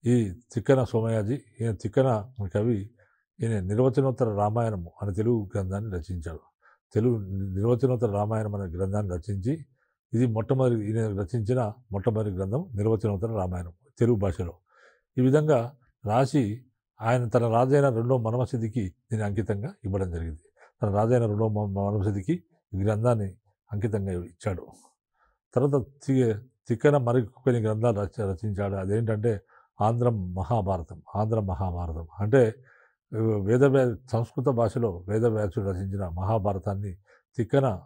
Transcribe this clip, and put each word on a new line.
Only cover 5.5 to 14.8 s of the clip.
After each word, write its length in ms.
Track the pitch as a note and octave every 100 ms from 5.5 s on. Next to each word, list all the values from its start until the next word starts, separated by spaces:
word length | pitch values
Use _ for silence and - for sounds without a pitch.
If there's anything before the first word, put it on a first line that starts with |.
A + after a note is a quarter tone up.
గ్రంథాన్ని 420 | - F#2+ G2 A2 F2+
రచించాడు. 440 | D#2 F2+ D#2 - _ _ _ _ _
తెలుగు 240 | - B2 A2+ F#2+ G2 G2
నిర్వచనోత్తర 560 | F#2+ A2 B2 C3+ B2 A#2
రామాయణం 440 | G2+ G#2+ A2 G#2+
అనే 220 | G2+ F#2+ E2+
గ్రంథాన్ని 380 | F#2+ G#2 G2+ F2+
రచించి, 500 | E2+ G2 G2+ D#3+ C#3 _ _ _ _
ఇది 120 | A2+ B2
మొట్టమొదటి, 640 | A2 A2 C3 C3 A#2 G#2
ఈయన 300 | A2+ A2 G2
రచించిన 520 | G2+ A#2+ G#2 B2+ A2 - _
మొట్టమొదటి 380 | G2+ G2 G#2+ G#2
గ్రంథం 380 | F#2 F#2+ A#2+ F#3
నిర్వచనోత్తర 580 | G#2 G#2 A2 A2 G2+ A2
రామాయణం 400 | A2 F#2 F2+ F2 - _ -
తెలుగు 180 | A#2+ A#2
భాషలో. 380 | G2 - F2 - _ _